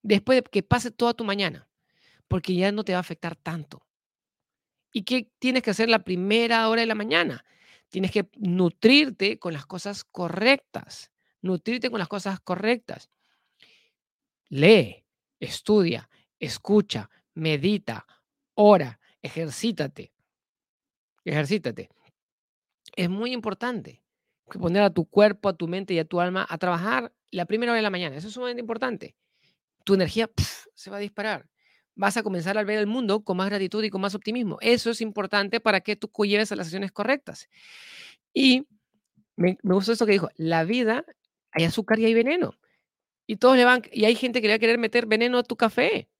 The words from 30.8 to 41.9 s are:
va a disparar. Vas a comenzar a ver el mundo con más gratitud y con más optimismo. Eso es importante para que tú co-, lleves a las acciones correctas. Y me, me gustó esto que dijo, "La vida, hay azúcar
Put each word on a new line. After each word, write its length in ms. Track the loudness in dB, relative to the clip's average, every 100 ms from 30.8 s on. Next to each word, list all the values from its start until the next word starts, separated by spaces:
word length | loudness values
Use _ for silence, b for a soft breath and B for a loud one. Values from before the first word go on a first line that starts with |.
| -16
va 80 | -12
a 20 |
disparar. 480 | -10 -8 -6 -6 -10 _ _ _ _
Vas 240 | 0 0 0
a 40 |
comenzar 360 | -2 -4 -2 -2
a 40 |
ver 160 | 0 0
el 80 | 0
mundo 380 | -2 0 -2
con 140 | 0 -2
más 100 | 0
gratitud 340 | -2 -2 -2
y 60 | -4
con 140 | -2
más 120 | -4
optimismo. 440 | -4 -6 -4 -4 -2
Eso 300 | 2 2 2
es 100 | -4
importante 600 | -6 -6 -2 0 0 0
para 200 | 2 2
que 160 | 0 -8
tú 140 | -8
co-, 160 | -2 0
lleves 260 | 2 0
a 40 | -4
las 100 | -8
acciones 260 | -8 -8
correctas. 560 | -6 -2 -2 -4 -18 -18 B B B B B B B _
Y 320 | 2 4 4 0 _ _ _ _ _ _ 0
me, 200 | 0 0
me 120 | 0
gustó 180 | 0 2
esto 120 | 0
que 80 | 2
dijo, 160 | 2 0 _
"La 280 | -2 0
vida, 420 | 0 0 0 -2 -6 -18 _ _ _
hay 120 | -2
azúcar 340 | 0 -2 0